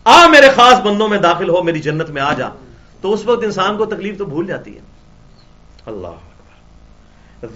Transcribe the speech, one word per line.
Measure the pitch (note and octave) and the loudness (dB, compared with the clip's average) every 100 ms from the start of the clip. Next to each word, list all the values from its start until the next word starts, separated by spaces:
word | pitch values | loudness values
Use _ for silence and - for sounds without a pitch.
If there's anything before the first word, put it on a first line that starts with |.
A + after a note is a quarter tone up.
آ | - E4 E4+ | 4 6 6
میرے | D4 C4+ C4 | 6 6 6
خاص | A#3+ B3 | 4 4
بندوں | G#3 G3+ G#3+ | 2 -2 -2
میں | G3+ | 0
داخل | E3+ F3 F#3 | 0 -2 -2
ہو، | F3 | -2
میری | E3 D#3+ | -2 -4
جنت | D3 D#3 D#3 | -6 -6 -8
میں | C#3+ | -6
آ | C#3+ | -4
جا، | C3+ A2 - - - _ _ | -4 -8 -12 -20 -20 _ _
تو | F#3+ | -6
اس | G#3 | -6
وقت | G#3+ A#3 | -2 -2
انسان | A3 F#3+ F#3+ G#3+ | -2 -4 -4 -4
کو | |
تکلیف | G#3+ E3+ G3 G3 | -6 -6 -10 -10
تو | |
بھول | F#3+ C#3+ F#3 | -10 -8 -8
جاتی | C3+ G#2+ | -10 -14
ہے۔ | - - _ _ _ _ _ _ _ _ _ - | -20 -20 _ _ _ _ _ _ _ _ _ -18
اللہ | G#2 F2 | -14 -14
اکبر۔ | E2 F2 _ _ _ _ _ _ _ _ _ _ _ A2+ | -18 -20 _ _ _ _ _ _ _ _ _ _ _ -20